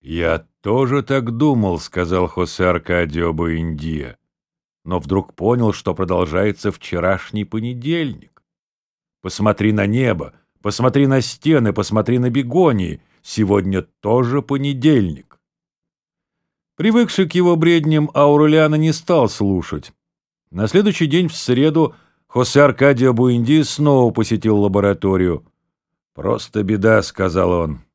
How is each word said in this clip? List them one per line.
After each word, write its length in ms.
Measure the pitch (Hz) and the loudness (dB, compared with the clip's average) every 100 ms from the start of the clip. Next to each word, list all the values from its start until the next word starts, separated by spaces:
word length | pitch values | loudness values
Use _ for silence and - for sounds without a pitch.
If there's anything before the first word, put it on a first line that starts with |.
"Я 440 | 76 82 82 80 _ _ | -8 -4 -2 -2 _ _
тоже 400 | 98 120 131 139 | -2 0 0 -2
так 300 | - 135 117 | -2 -4 -2
думал", — 480 | 117 151 123 98 82 | -2 0 2 0 -2
сказал 480 | - 90 87 92 90 | -6 -6 -2 0 -2
Хосе 380 | - 85 - 90 | -2 -6 0 0
Аркадио 640 | 87 - 87 82 78 85 | 0 -2 -2 -2 -2 -4
Буэндиа, 840 | 80 85 82 82 76 80 78 65 - _ _ _ _ _ _ | -2 -4 -4 -6 -6 -8 -8 -10 -16 _ _ _ _ _ _
"но 160 | 82 90 | -8 -8
вдруг 340 | - 95 - | -2 -4 -4
понял, 380 | - 101 123 113 | -4 -2 0 0
что 240 | - - 87 | -2 -6 -6
продолжается 800 | 92 90 87 85 104 - 107 | -2 -2 -2 -2 -2 -2 -6
вчерашний 720 | - - 87 90 95 - 107 98 | -8 -8 -4 -2 -4 -6 -10 -8
понедельник. 1000 | 110 117 123 131 170 147 - _ _ _ _ _ _ _ _ _ _ | -8 -8 -8 -6 -4 -6 -10 _ _ _ _ _ _ _ _ _ _
Посмотри 500 | 95 - 107 98 110 | -12 -2 -2 0 0
на 140 | 104 101 | 0 -2
небо, 480 | 117 127 87 71 _ _ _ | 0 -2 -2 -8 _ _ _
посмотри 460 | 104 104 127 139 139 | -8 -2 0 2 2
на 140 | 135 | 2
стены, 500 | 120 - 151 151 113 | -2 -6 0 2 2
посмотри 480 | 107 101 107 107 123 | -2 -2 -2 0 0
на 100 | 123 | 0
бегонии. 720 | 123 123 151 170 110 87 78 _ _ | -2 -2 2 2 2 -4 -8 _ _
Сегодня 640 | - - 101 101 95 95 - _ | -10 -2 2 2 0 -4 -6 _
тоже 400 | 104 120 120 139 | -2 0 0 -2
понедельник". 960 | - 139 143 135 143 139 92 69 - _ _ _ _ _ _ _ _ _ _ _ _ _ _ - | -4 -4 -4 0 2 2 0 -6 -16 _ _ _ _ _ _ _ _ _ _ _ _ _ _ -2
Привыкший 540 | 190 226 233 - 175 | 0 2 2 0 0
к 40 | |
его 220 | 180 175 170 | 2 2 4
бредням, 560 | 165 170 156 156 147 | 4 2 2 0 0
Аурелиано 600 | - 147 147 151 156 156 151 | 2 4 6 4 4 2 2
не 160 | 160 | 0
стал 380 | - - 170 113 | -2 0 2 2
слушать. 640 | - 101 92 87 78 - _ _ _ _ _ _ | 0 -2 -2 -4 -12 -12 _ _ _ _ _ _
На 160 | 85 107 | -6 0
следующий 400 | 185 208 170 160 | 2 2 0 0
день, 220 | 160 175 | 0 -2
в 60 | - | -4
среду, 580 | - 123 151 160 151 - _ _ _ | -2 0 2 2 -2 -4 _ _ _
Хосе 320 | 123 123 143 | -2 2 4
Аркадио 500 | 143 - 139 127 131 | 4 4 2 4 2
Буэндиа 520 | 117 127 120 117 156 | 4 2 2 2 2
снова 480 | 143 - 147 139 120 | 0 0 2 4 2
посетил 480 | 104 107 110 110 104 | 0 -2 -2 0 2
лабораторию. 840 | 101 98 101 98 98 95 90 82 _ _ _ _ _ _ _ | 2 2 0 0 0 0 0 -2 _ _ _ _ _ _ _
"Просто 480 | - 98 113 - 107 | -8 -4 -4 -4 -4
беда", — 400 | 98 107 110 107 | -2 0 4 2
сказал 480 | - - 95 85 90 | 0 -4 -2 0 0
он. 300 | 87 80 71 _ | 0 -2 -8 _